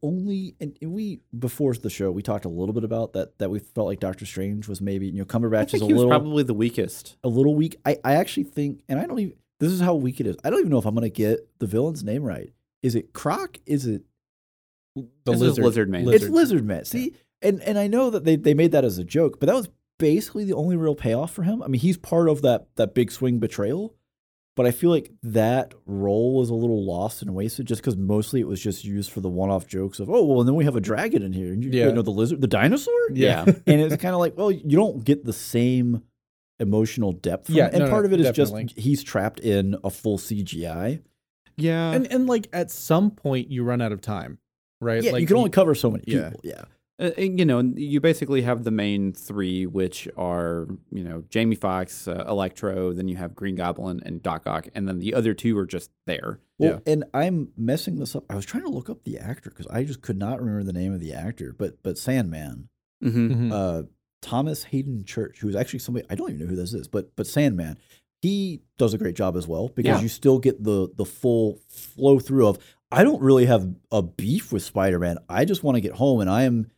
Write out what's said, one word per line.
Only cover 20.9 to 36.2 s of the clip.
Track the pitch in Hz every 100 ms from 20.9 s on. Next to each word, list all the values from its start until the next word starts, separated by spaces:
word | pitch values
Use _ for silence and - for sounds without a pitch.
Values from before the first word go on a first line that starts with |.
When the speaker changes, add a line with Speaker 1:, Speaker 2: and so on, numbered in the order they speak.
| 147
Speaker 1:
payoff | 117 113 165
for | -
him. | 180 226
I | 139
mean, | 127
he's | 175 170
part | - 170 165
of | 147
that, | 143 113 - -
that | 107
big | 127 120
swing | - 127 120
betrayal, | 110 - 104 160 220 - _ _ _ _ _ -
but | 123
I |
feel | 120 170
like | 165 - -
that | 117 110 110 127 - - -
role | 98 98 104 123 131
was | 120
a | 113
little | 120 110 95
lost | 87 107 -
and | 101
wasted | 95 110 - 120
just | 113
'cause | 139 98
mostly | 95 104 107 131
it | 110
was | 95
just | 107 90
used | 104 101 98
for | -
the | 95
one-off | 90 95 95 -
jokes | 95 98 -
of, | 101
"Oh, | 233 156
well, | 127
and | 120
then | 151
we | 147
have | 120
a |
dragon | 98 110 220 269
in | 98
here. | 92 90
And | 98
you, | 127
Speaker 3:
Yeah. | 127 113
Speaker 1:
you |
know, | 117
the | 107
lizard, | 101 117 160
the | 131
dinosaur?" | 98 139 285 370 480 466
Speaker 3:
Yeah. | 131 131 78 90
Speaker 2:
Yeah. | - -
Speaker 1:
And | 151
it's | 156 147
kinda | 180 180
like, | 170 165
well, | 208
you | 180 151 156
don't | 214 135 113
get | 143
the | 117
same | - - 120 120 127 120 113 - _